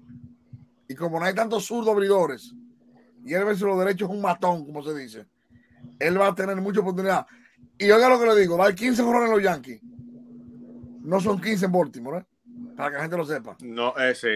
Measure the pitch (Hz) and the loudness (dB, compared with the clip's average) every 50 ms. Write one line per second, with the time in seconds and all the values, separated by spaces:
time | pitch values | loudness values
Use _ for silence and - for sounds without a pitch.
0 | - - - - - - - _ _ _ - - - _ _ _ _ - 131 135 | -14 -20 -20 -20 -20 -20 -20 _ _ _ -20 -20 -20 _ _ _ _ -18 -10 -8
1 | 165 170 160 165 170 185 196 202 226 220 226 214 185 - 220 240 220 220 214 202 | -6 -6 -4 -4 -4 -2 -2 -2 -2 -2 -2 -4 -4 -6 -6 -4 -2 0 0 2
2 | 196 196 202 196 175 147 131 - - - - - - - _ _ _ _ _ _ | 2 2 2 2 2 0 -2 -8 -14 -20 -20 -20 -20 -20 _ _ _ _ _ _
3 | _ _ _ _ - 127 156 180 202 208 214 180 208 202 196 185 185 196 202 175 | _ _ _ _ -10 -6 -2 -2 0 0 0 0 0 0 0 2 0 0 0 -2
4 | 208 175 196 208 196 185 175 - - 180 180 165 147 143 151 147 139 151 156 143 | -4 -6 -4 -4 -2 -2 -2 0 0 0 0 -2 -4 -10 -12 -10 -10 -8 -10 -10
5 | 131 117 110 110 104 - _ _ _ _ _ - _ _ _ _ - - - - | -10 -14 -16 -18 -20 -20 _ _ _ _ _ -20 _ _ _ _ -20 -20 -8 -2
6 | - 160 180 190 196 196 185 190 190 190 196 190 190 196 202 214 190 185 185 180 | 0 2 2 4 2 2 2 0 -4 -4 -4 -4 -4 -2 0 0 0 0 -2 -2
7 | 190 190 185 156 - - - _ _ _ _ _ - - _ - 196 202 208 226 | 0 0 0 0 -2 -6 -12 _ _ _ _ _ -20 -20 _ 0 4 6 8 8
8 | 240 254 254 240 233 226 220 208 196 175 170 170 190 208 202 180 226 254 247 220 | 8 8 6 6 6 6 6 6 6 4 4 4 4 4 4 2 0 0 0 2
9 | 247 233 240 240 240 226 220 208 196 190 175 143 123 135 120 110 - - - - | 2 2 2 2 2 4 2 2 2 2 0 -2 -6 -12 -18 -18 -18 -20 -20 -20
10 | - - - - - - - - - - - - - - - - - - - - | -20 -20 -20 -20 -20 -20 -20 -20 -20 -20 -20 -20 -20 -20 -20 -20 -20 -20 -18 -16
11 | - 151 175 196 180 214 202 185 180 214 220 190 185 185 180 180 170 139 - 127 | -6 -2 -2 0 0 0 -2 -2 -2 -2 -2 -2 0 0 2 0 0 0 -4 -10
12 | 117 131 151 180 - _ _ _ _ - - - - - - 139 139 143 143 139 | -12 -10 -10 -10 -12 _ _ _ _ -20 -20 -18 -18 -16 -12 -8 -8 -6 -6 -6
13 | 151 160 175 175 160 143 156 135 113 113 92 - 127 120 113 117 120 123 - 143 | -6 -6 -4 -6 -4 -6 -6 -8 -8 -12 -18 -18 -16 -12 -6 -2 -2 -2 0 0
14 | 131 127 123 - - 117 107 | 0 0 0 0 -2 -2 -2